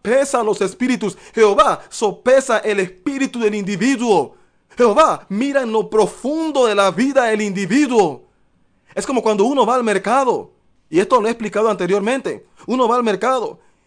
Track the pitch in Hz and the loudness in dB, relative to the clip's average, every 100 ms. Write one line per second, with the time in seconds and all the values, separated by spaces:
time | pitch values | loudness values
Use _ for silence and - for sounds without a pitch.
0 | 202 262 277 247 220 190 190 - 254 233 | -2 0 0 0 -2 -2 -4 -4 -4 -2
1 | 202 - - - 214 214 285 170 - - | -4 -8 -6 2 4 4 2 0 -6 -4
2 | 214 - 247 262 262 220 214 202 180 - | -4 -2 2 2 2 0 0 -2 -4 -6
3 | - 269 269 247 214 208 190 196 247 254 | -8 -4 -4 -2 -2 -2 -4 -2 0 0
4 | 233 180 123 - _ _ _ - 240 240 | 2 2 0 -8 _ _ _ 0 2 4
5 | 311 165 - 196 277 277 240 220 202 214 | 2 0 -6 -4 -2 -2 -2 -2 0 0
6 | 196 - 247 311 320 277 240 202 196 175 | 0 -2 -4 -4 -2 0 2 2 2 2
7 | 269 269 240 214 208 190 185 254 285 240 | 0 2 2 0 -2 -4 0 0 2 2
8 | 175 127 _ _ _ _ _ _ _ - | 0 -2 _ _ _ _ _ _ _ -8
9 | - 254 220 208 220 285 220 254 226 196 | -4 -2 0 0 0 2 0 0 0 -2
10 | 196 254 254 156 90 _ _ _ _ 160 | 0 0 0 -2 -6 _ _ _ _ -2
11 | - 247 214 233 214 208 220 185 180 202 | 2 2 0 -4 -4 -2 0 0 -2 -2
12 | 202 262 196 135 - _ - 254 233 240 | -2 -4 -6 -10 -14 _ -6 -2 0 0
13 | 226 190 220 262 185 - _ _ | 0 -2 -2 -2 -4 -12 _ _